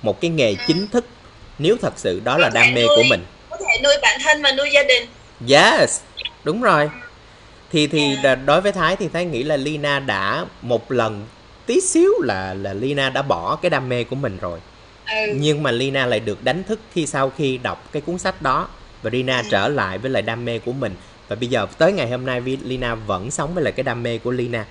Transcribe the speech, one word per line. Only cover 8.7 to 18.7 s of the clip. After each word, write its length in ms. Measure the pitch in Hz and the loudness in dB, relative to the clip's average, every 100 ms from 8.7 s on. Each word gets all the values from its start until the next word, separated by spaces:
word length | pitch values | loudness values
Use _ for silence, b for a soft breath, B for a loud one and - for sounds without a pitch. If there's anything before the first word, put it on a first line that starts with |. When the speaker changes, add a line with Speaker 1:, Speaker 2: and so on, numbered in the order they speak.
Speaker 1:
Thái 240 | 185 165 190 | 2 0 0
thì 120 | 175 | -2
Thái 120 | 165 180 | -4 -4
nghĩ 180 | 127 | -2
là 140 | 143 147 | -2 -2
Lina 420 | 139 151 147 139 | -2 -2 -2 -2
đã 460 | 135 98 98 135 180 - | 0 -2 0 -2 -6 -10
một 300 | 120 117 - | -2 -2 0
lần 340 | 127 110 104 110 - - - - | 0 0 -4 -12 -18 -20 -14 0
tí 160 | 269 | 0
xíu 300 | 381 320 370 440 | 2 4 4 4
là, 320 | 139 98 95 | 0 -2 -4
là 200 | 92 98 | -6 -6
Lina 360 | 98 131 143 135 | -4 -2 0 0
đã 120 | 131 | 0
bỏ 340 | 139 87 90 151 | 0 -2 -2 -2
cái 80 | 180 | 0
đam 200 | 147 127 | 0 -2
mê 140 | 123 | -4
của 120 | 117 131 | -4 -4
mình 220 | 135 95 | -6 -6
rồi. 180 | 92 82 - - - - - | -8 -10 -14 -20 -20 -18 -6
Speaker 2:
Ừ. 240 | 170 214 139 | -4 -2 0
Speaker 1:
Nhưng 280 | 151 151 | 0 0
mà 80 | 143 | 0
Lina 340 | 117 135 139 123 | 0 0 0 0
lại 140 | 110 | 0
được 240 | 113 98 | -2 -2
đánh 200 | 127 156 | -2 -2
thức 160 | 185 220 - | -4 -8 -4
khi, 120 | 180 147 | -4 -2
sau 260 | 143 135 - | 0 -2 0
khi 200 | 143 127 | -2 -2
đọc 320 | 120 87 - | -4 -8 -8
cái 100 | 151 | -8
cuốn 160 | 147 180 | -6 -4
sách 240 | 190 185 | -6 -4
đó, 260 | 147 139 185 | 0 0 -2